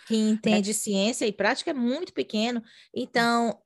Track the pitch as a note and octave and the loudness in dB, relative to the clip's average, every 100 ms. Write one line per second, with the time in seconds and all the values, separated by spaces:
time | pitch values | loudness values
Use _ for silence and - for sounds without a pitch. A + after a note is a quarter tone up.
0 | - A3 A3 A3 A3+ G#3+ G3 G#3+ - G3 | -2 0 2 2 2 2 2 -2 -2 0
1 | G3+ C4 A#3 G3+ G3+ C4+ - C#4+ A#3+ C#4+ | 0 0 -2 0 0 0 -2 -2 0 -2
2 | F4+ - - G#3+ A3+ A#3+ A3 - - - | -6 -6 -4 -2 -2 -2 -8 -16 -12 -8
3 | B3+ A#3+ A#3 A#3 A#3 - | -4 0 2 2 0 -4